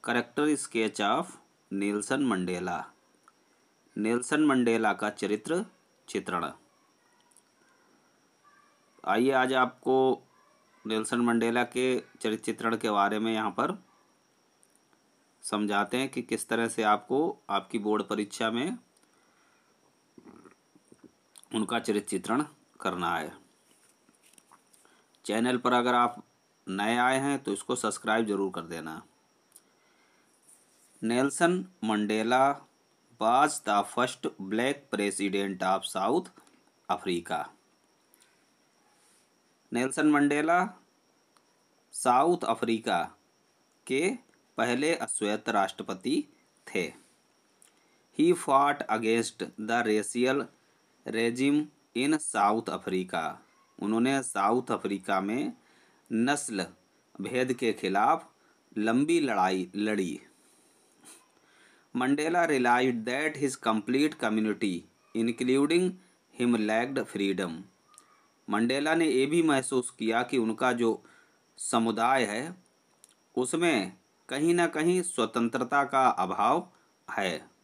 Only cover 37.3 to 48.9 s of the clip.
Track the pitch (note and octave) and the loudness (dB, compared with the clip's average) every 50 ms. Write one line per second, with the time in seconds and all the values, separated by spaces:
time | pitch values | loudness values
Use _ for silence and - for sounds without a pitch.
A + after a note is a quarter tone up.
37.3 | F2+ D2+ D2+ - - _ _ _ _ _ _ _ _ _ _ _ _ _ _ _ | -6 -6 -6 -8 -14 _ _ _ _ _ _ _ _ _ _ _ _ _ _ _
38.3 | _ _ _ _ _ _ _ _ _ _ _ _ _ _ _ _ _ _ _ _ | _ _ _ _ _ _ _ _ _ _ _ _ _ _ _ _ _ _ _ _
39.3 | _ _ _ _ _ _ _ _ - A#2+ B2 C3 C3+ - D3+ D3+ D3+ C#3+ C#3+ C#3+ | _ _ _ _ _ _ _ _ -4 -2 -2 -2 0 2 4 6 6 6 4 4
40.3 | C#3+ D3 D3+ D#3+ E3+ F3+ F#3 - - - _ _ _ _ _ _ _ _ _ _ | 2 0 2 2 2 2 2 0 -4 -14 _ _ _ _ _ _ _ _ _ _
41.3 | _ _ _ _ _ _ _ _ _ _ _ _ - - - B2+ B2 B2+ C#3+ E3+ | _ _ _ _ _ _ _ _ _ _ _ _ -12 -2 2 4 4 6 6 4
42.3 | F3 - - - A#2 - - A#2 A#2 A2 A2+ A#2+ G2 F2 - - - _ _ _ | 2 2 2 -2 -2 -2 0 -2 -2 -2 0 0 0 0 0 -4 -8 _ _ _
43.3 | _ _ _ _ _ _ _ _ _ _ _ - C3 C3+ D#3+ F#3+ B3+ A#3+ _ _ | _ _ _ _ _ _ _ _ _ _ _ -4 -2 0 0 0 -2 -4 _ _
44.3 | _ _ _ _ _ - A2+ A#2+ A#2+ B2 C#3+ D#3 E3 - - - - - G#2+ G#2 | _ _ _ _ _ -2 0 0 0 0 0 0 0 -2 -4 -6 -4 -2 -2 -2
45.3 | G#2 G#2+ - - A2 G#2 G2 F#2+ - - G#2+ - G2 F#2 - A#2+ C#3+ - D4 - | -2 -2 -4 -2 0 0 0 0 -2 -10 -10 -10 -10 -6 -2 -2 0 0 -2 -4
46.3 | _ _ _ _ _ _ _ - - F#2+ F2 C#2+ - - _ _ _ _ _ _ | _ _ _ _ _ _ _ -8 -4 -4 -4 -4 -8 -14 _ _ _ _ _ _
47.3 | _ _ _ _ _ _ _ _ _ _ _ _ _ _ _ _ _ - D3+ E3+ | _ _ _ _ _ _ _ _ _ _ _ _ _ _ _ _ _ 2 4 4
48.3 | F3+ F3 - - C#3 C3+ C#3+ C#3+ C#3+ C#3+ - - | 4 2 2 2 4 4 4 4 2 0 -2 -2